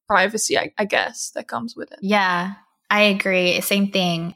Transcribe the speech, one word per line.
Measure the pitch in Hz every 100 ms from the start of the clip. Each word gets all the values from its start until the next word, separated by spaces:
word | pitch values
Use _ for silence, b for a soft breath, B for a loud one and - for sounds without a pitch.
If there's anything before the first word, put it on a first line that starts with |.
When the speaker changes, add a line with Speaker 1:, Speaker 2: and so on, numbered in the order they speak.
| -
Speaker 1:
privacy, | 202 190 220 - -
I, | - -
I | 208
guess, | - 95 - -
that | - 233
comes | 233 233 -
with | -
it. | -
Speaker 2:
Yeah, | 196 208 190 175 185 202 _ _ -
I | 208
agree. | 208 196 196 185 180 170
Same | - 202 202
thing. | 196 180 165 170